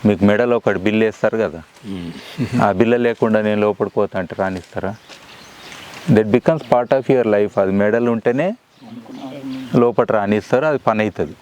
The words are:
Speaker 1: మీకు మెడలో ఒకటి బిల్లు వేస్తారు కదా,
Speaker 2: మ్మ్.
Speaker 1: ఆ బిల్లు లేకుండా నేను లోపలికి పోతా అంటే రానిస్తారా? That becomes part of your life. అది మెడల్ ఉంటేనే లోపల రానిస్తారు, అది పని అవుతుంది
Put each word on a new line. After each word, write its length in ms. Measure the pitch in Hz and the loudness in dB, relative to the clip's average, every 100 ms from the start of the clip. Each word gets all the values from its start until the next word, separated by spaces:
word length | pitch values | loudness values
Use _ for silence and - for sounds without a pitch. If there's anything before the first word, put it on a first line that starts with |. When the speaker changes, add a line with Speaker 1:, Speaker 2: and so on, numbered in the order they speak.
Speaker 1:
మీకు 200 | 104 92 | 2 2
మెడలో 300 | 101 107 123 | 2 2 2
ఒకటి 240 | 117 - 98 | 2 0 0
బిల్లు 260 | 101 107 | 0 2
వేస్తారు 320 | 110 - 110 113 | 0 0 -2 0
కదా, 240 | 98 82 - - | -4 -6 -18 -20
Speaker 2:
మ్మ్. 760 | 110 95 85 82 - - 120 123 | -12 -10 -10 -14 -16 -8 -4 0
Speaker 1:
ఆ 100 | 104 | 0
బిల్లు 240 | 92 113 | 2 2
లేకుండా 460 | 120 120 113 113 110 | 2 0 0 2 2
నేను 200 | 107 104 | 2 2
లోపలికి 340 | 104 101 101 | 0 0 -2
పోతా 240 | - 101 98 | -2 -2 -4
అంటే 160 | 90 107 | -6 -4
రానిస్తారా? 560 | 95 92 - 98 95 107 - - - - - - - - - - - | -4 -4 -10 -8 -8 -10 -18 -20 -20 -20 -20 -20 -20 -18 -18 -10 2
That 140 | 110 | 2
becomes 360 | 107 117 - 160 | 4 2 2 0
part 260 | - 123 120 135 | 0 0 2 0
of 120 | 131 | 2
your 160 | 131 110 | 2 4
life. 320 | 104 104 - | 2 2 0
అది 120 | 95 | 0
మెడల్ 380 | 98 104 117 120 | 2 2 2 0
ఉంటేనే 460 | 113 120 123 175 240 _ _ 233 233 - - - - 135 - 262 | 0 0 0 -2 -6 _ _ -20 -18 -18 -16 -14 -14 -12 -12 -2
లోపల 300 | 127 120 117 117 | 2 4 2 0
రానిస్తారు, 560 | 110 101 107 - 123 | 0 0 -2 0 0
అది 120 | 156 139 | 0 0
పని 240 | - 110 | 0 0
అవుతుంది 340 | 107 - 78 - | -2 -2 -6 -8